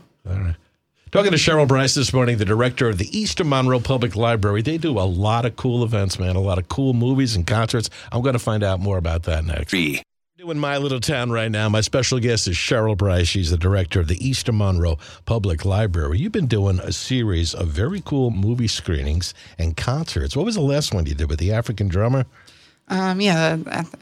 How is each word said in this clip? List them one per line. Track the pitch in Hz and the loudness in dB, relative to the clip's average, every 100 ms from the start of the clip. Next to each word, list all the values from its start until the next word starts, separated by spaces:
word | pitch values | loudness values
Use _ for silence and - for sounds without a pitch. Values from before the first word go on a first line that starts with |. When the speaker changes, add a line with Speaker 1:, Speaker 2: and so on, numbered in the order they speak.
| - _ 92 | -8 _ -6
Speaker 1:
All | 92 | -4
right. | 90 82 _ _ _ _ - | -2 -4 _ _ _ _ -2
Talking | 190 202 | 2 4
to | 160 | 4
Cheryl | - 156 139 | 4 4 6
Bryce | 135 131 147 | 4 4 2
this | 120 | 0
morning, | 131 123 117 | 2 2 2
the | 101 | 2
director | 110 123 123 123 | 2 2 2 0
of | 92 | 0
the | 98 214 | -2 -2
Eastern | 214 - 165 | -4 -2 0
Monroe | 135 127 127 | 2 2 2
Public | 113 131 123 104 | 2 0 0 0
Library. | 117 117 101 104 | 0 2 2 0
They | 113 165 | 0 -2
do | 160 113 | 0 0
a | 95 | 0
lot | 90 104 117 120 | 0 2 2 0
of | - | -2
cool | 131 120 | -2 0
events, | 113 110 98 - | 0 0 0 -2
man, | 92 92 | -2 0
a | |
lot | 98 92 | 0 0
of | 87 | -2
cool | - 135 | -2 0
movies | 120 120 135 131 101 | 2 2 2 0 0
and | 82 | 0
concerts. | 110 110 120 110 - - | 0 0 -2 -4 -10 -8
I'm | 120 | -2
gonna | 135 123 | 0 0
find | 120 107 | -2 0
out | 101 92 | 0 0
more | 101 95 | 0 0
about | 85 82 | 0 -2
that | 82 80 80 | -2 -2 -2
next. | 76 76 | -4 -2
Speaker 2:
B. | 95 80 69 - _ _ _ | -2 0 -2 -8 _ _ _
Speaker 1:
Doing | 180 151 | -8 -4
My | 143 139 | -2 -2
Little | 143 131 | -2 -2
Town | 113 139 120 | -2 -2 0
right | 117 113 | 0 0
now. | 107 110 | 0 2
My | 107 | 2
special | 104 139 120 127 | 2 0 2 0
guest | 117 113 - | 2 0 0
is | 87 | -2
Cheryl | - 123 110 98 | 0 2 2 2
Bryce. | 98 90 87 | 2 2 2
She's | 98 80 | 2 0
the | 85 | 2
director | 87 98 87 98 | 2 2 2 0
of | 78 | 0
the | 90 131 | 0 -2
Eastern | 127 - 107 | -2 0 2
Monroe | 101 90 85 78 - - - | 2 2 2 0 -6 -12 -4
Public | 113 98 78 | -2 0 -2
Library. | 98 98 110 85 73 85 | 0 0 0 0 0 0
You've | 196 | 0
been | 214 139 | 0 0
doing | 107 98 92 | 2 2 0
a | - | -2
series | - - 127 110 85 85 - | -6 -2 0 0 0 -2 -2
of | 87 | -4
very | 73 120 196 | -2 -2 -4
cool | - 143 123 | -4 0 0
movie | 98 101 120 113 | 0 0 0 -2
screenings | - - 76 67 78 90 - - - | -4 -4 -2 0 -2 -4 -10 -18 -6
and | 82 80 | -4 -2
concerts. | - 139 160 - 71 131 | -4 -4 -4 -4 -2 -2
What | 208 | -2
was | 214 | 0
the | |
last | 139 143 147 | 0 0 0
one | 101 73 | -2 -2
you | 71 | -2
did | 78 | -2
with | 78 | -2
the | 90 | 0
African | 110 117 104 101 | 0 -2 -2 0
drummer? | 90 110 135 127 - - - - _ - | 0 2 0 -2 -8 -20 -20 -20 _ -6
Speaker 3:
Um, | 185 190 185 | -2 0 0
yeah, | 202 165 160 160 | 2 2 2 0
the | - - | -4 -8
Af-, | 165 - | -8 -2